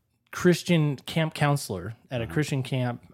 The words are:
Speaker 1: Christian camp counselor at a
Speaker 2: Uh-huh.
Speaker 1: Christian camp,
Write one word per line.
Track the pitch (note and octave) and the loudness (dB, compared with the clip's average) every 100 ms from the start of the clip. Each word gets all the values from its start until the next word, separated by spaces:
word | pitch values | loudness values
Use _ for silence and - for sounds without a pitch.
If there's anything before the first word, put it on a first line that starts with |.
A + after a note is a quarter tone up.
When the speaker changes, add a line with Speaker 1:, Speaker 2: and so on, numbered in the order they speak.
| _ _ _ | _ _ _
Speaker 1:
Christian | - F3+ E3+ - F3 D3+ C3+ | 2 4 4 4 2 2 -2
camp | - E3 D#3 | -4 -2 -2
counselor | - D3 C#3+ - F#2+ F#2 A2+ _ | 2 2 2 -2 -6 -6 -12 _
at | B2 | -6
a | |
Speaker 2:
Uh-huh. | A2+ | -2
Speaker 1:
Christian | - D3 C#3 | -2 0 -2
camp, | B2+ C3+ B2 A#2+ - | -2 -2 -2 -4 -12